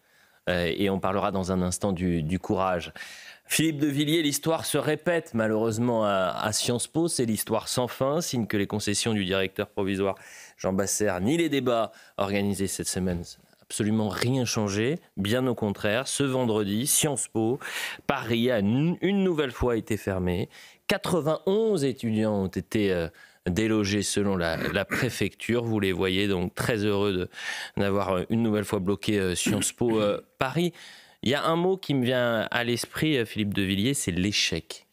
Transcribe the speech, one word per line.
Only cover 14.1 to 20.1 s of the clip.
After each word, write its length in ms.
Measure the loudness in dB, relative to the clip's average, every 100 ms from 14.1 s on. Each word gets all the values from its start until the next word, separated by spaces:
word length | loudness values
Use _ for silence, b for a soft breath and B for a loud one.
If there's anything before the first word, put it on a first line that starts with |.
| 0 0 0 0
changé. 540 | 0 0 0 0 -2 b -4
Bien 280 | 0 0 0
au 80 |
contraire, 540 | 0 -2 0 0 0 -2
ce 160 | -2
vendredi, 640 | 0 2 2 2 2 0 0
Sciences 400 | 2 2 0 -2
Po, 320 | 0 0 0 B B B B -2
Paris 420 | -2 0 2 2
a 100 | 2
n-, 380 | 2 2 2 0
une 220 | 0 2
nouvelle 280 | 2 2 -2
fois 260 | 0 0 0
été 180 | 0 -2
fermé. 540 | 0